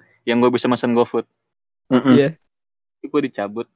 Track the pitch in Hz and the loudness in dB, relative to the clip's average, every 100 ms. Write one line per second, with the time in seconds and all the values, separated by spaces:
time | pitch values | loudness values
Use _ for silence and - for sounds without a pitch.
0 | _ _ - 117 123 123 127 123 123 120 | _ _ -4 0 2 2 -2 -2 0 0
1 | 120 120 - _ _ _ _ _ _ 127 | 0 -2 -8 _ _ _ _ _ _ 0
2 | 135 135 139 160 _ _ _ _ _ _ | 4 4 2 -4 _ _ _ _ _ _
3 | - 147 139 - 101 107 120 | -6 -4 -4 -6 -8 -8 -12